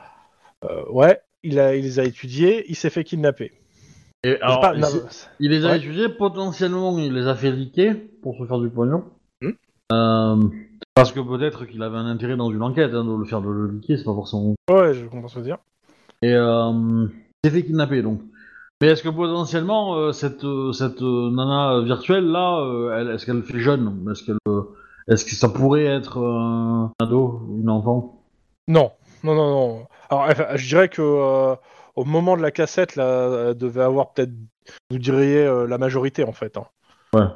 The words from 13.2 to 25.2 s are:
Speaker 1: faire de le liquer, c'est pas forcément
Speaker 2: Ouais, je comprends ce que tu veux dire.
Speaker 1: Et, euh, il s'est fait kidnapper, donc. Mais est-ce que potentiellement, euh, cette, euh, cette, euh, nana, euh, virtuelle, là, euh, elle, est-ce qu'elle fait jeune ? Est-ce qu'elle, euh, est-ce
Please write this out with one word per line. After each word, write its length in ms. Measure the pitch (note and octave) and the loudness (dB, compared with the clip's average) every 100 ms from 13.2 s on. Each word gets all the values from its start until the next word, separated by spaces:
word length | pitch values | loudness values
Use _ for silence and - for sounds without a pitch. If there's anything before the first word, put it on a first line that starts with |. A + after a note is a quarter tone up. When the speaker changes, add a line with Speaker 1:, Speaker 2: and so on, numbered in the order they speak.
| G#2+ | -4
Speaker 1:
faire 160 | A2+ | -4
de 80 | G2+ | -4
le 180 | G#2 G#2 | -4 -4
liquer, 260 | G#2 - D3 | -4 -4 -2
c'est 60 | |
pas 100 | A2 | -2
forcément 420 | G#2 G2+ G#2 G#2 G#2 - | -6 -4 -4 -2 -2 2
Speaker 2:
Ouais, 240 | F#3+ E3+ | 4 4
je 120 | B2+ A#2 | 2 -6
comprends 220 | B2 A#2+ | -14 -14
ce 60 | A#2+ | -12
que 40 | |
tu 40 | A#2+ | -10
veux 60 | |
dire. 60 | F#3 _ _ _ _ _ _ | -10 _ _ _ _ _ _
Speaker 1:
Et, 120 | A#2+ | 2
euh, 760 | A#2+ A#2 A#2 A#2 A#2 A2+ A2+ A2 - _ _ | 4 4 2 2 0 0 0 -2 -6 _ _
il 60 | D3+ | 0
s'est 60 | E3 | 2
fait 100 | D#3 | 0
kidnapper, 360 | D#3+ C#3 C3+ | 0 0 0
donc. 180 | A2 G#2+ - - - - - - | -2 -4 -8 -20 -20 -20 -14 2
Mais 60 | D3+ | 4
est-ce 140 | D#3 | 4
que 60 | E3 | 0
potentiellement, 840 | D#3+ E3+ E3+ D3 E3 F3 G#3+ G3 D#3+ | -2 -2 -2 -2 -4 0 -2 0 -2
euh, 160 | D3+ | -2
cette, 300 | C#3+ C#3+ - C#3+ | -2 -6 -6 -6
euh, 260 | C3+ C3 | -4 -4
cette, 300 | C3 B2+ B2 | -2 -4 -2
euh, 280 | B2+ A#2+ A#2+ | -2 0 0
nana, 420 | B2 C3 C#3 C#3 | 0 0 0 2
euh, 100 | B2 | 2
virtuelle, 420 | A#2 B2 - F#3+ E3+ | 2 0 0 2 2
là, 360 | F3 F3+ E3+ | 0 0 0
euh, 360 | C3+ A#2+ A#2+ A2+ | -2 -4 -4 -4
elle, 120 | A#2+ | -4
est-ce 160 | A2+ - | -6 -4
qu'elle 180 | A#2+ | -4
fait 160 | A2+ A#2+ | -4 -2
jeune ? 460 | B2 C#3 A2 G2 G2 | 0 2 0 -4 -6
Est-ce 140 | G#2 | -6
qu'elle, 140 | - G#2+ G#2+ | -4 -4 -2
euh, 140 | G2+ G2+ - - - - | -2 -4 -12 -20 -8 0
est-ce 160 | A2 | 0